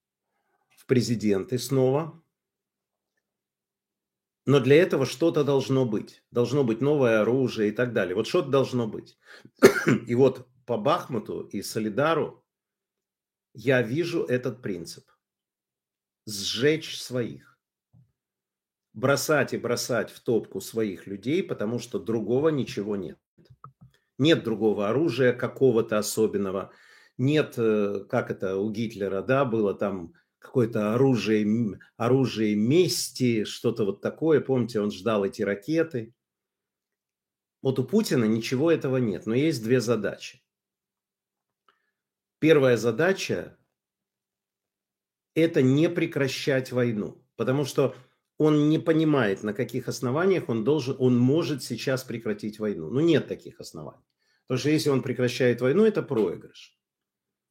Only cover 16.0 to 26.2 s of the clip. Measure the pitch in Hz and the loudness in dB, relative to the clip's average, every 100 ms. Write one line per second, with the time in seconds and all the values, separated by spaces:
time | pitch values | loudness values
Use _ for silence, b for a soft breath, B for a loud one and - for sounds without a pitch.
16 | _ _ - 101 98 98 143 156 - - | _ _ -14 -10 -6 -2 0 0 -4 -12
17 | - 123 113 - - _ _ _ _ _ | -8 -6 -6 -10 -20 _ _ _ _ _
18 | _ _ _ _ _ _ _ _ _ 107 | _ _ _ _ _ _ _ _ _ -2
19 | 127 139 - 147 123 107 110 117 - 117 | 0 2 2 0 0 -2 -4 -4 -2 -2
20 | 95 - - 110 - 95 - 113 107 82 | -4 -6 -2 -2 -2 -10 -8 -4 -4 -4
21 | 95 98 113 175 185 - 107 120 - 98 | -10 -10 -4 -4 -4 -6 -6 -6 -6 -8
22 | 92 113 104 127 160 147 113 - 101 101 | -4 -4 0 0 2 0 -4 -6 -6 -6
23 | 82 - _ _ - - - _ - _ | -8 -12 _ _ -20 -20 -20 _ -20 _
24 | _ - 147 143 107 104 110 101 101 123 | _ -2 2 2 0 0 0 0 0 0
25 | 170 139 123 123 117 - 131 113 110 107 | 0 2 0 0 -4 2 2 4 0 -2
26 | 104 - | -2 0